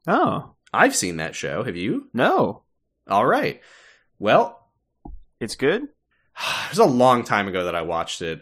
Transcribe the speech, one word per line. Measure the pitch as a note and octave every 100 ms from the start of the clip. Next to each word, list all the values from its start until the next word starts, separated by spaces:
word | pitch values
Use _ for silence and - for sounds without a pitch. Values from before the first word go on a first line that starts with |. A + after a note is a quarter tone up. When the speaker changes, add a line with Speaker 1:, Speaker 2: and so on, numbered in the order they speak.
| D#3
Speaker 1:
Oh. | A#3 F4+ G2 - _ _
Speaker 2:
I've | A2+ A#3+ C4+
seen | F2+ E2
that | D#2+ -
show. | C#2 D#2 A#2+
Have | F2
you? | G#2+ A#3+ -
Speaker 1:
No. | A#2 E3+ F#4 - - _ _ _ _ -
Speaker 2:
All | G2 B2+
right. | B3 C4 - - - - _ _ -
Well. | G2+ D3+ - - _ _ _ _ - - - -
Speaker 1:
It's | A2+ -
good? | C3 G#3 C#4+ _ _ _ _ -
Speaker 2:
<sighs> | - - -
It | E3+
was | G#3
a |
long | B2 B2+ A#2+
time | - G#2+ G2
ago | F#2 F2
that | E2+
I |
watched | E2 E2+ E2 -
it. | E2+ D#2+